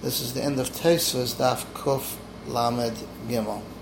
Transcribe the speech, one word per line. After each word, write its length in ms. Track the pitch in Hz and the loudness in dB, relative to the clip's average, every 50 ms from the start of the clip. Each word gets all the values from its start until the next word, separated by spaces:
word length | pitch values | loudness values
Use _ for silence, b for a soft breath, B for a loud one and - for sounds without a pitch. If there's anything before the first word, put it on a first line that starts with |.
| - | -4
This 160 | 135 123 - | -2 -2 -2
is 140 | 127 120 127 | -2 -2 -2
the 80 | 135 139 | 0 0
end 160 | 143 139 131 | 0 2 0
of 100 | 127 - | 0 -2
Tosfos 640 | - - - 165 170 165 - - - 127 123 117 - | -4 2 6 6 6 6 4 2 2 2 0 0 0
Daf 320 | - 131 127 120 - - - - | 4 4 4 4 2 -2 -8 -10
Kuf 440 | - - 143 139 131 - - - - - - - - - | -4 0 0 0 0 0 -6 -8 -10 -12 -14 -14 -12 -8
Lamed 500 | - 120 120 117 120 120 120 120 117 110 - - - - - - | -2 0 2 2 2 2 2 0 0 -2 -4 -10 -12 -12 -10 -6
Gimel. 480 | 113 120 117 107 104 104 107 - - - - | -2 0 0 0 0 -4 -6 -8 -12 -14 -14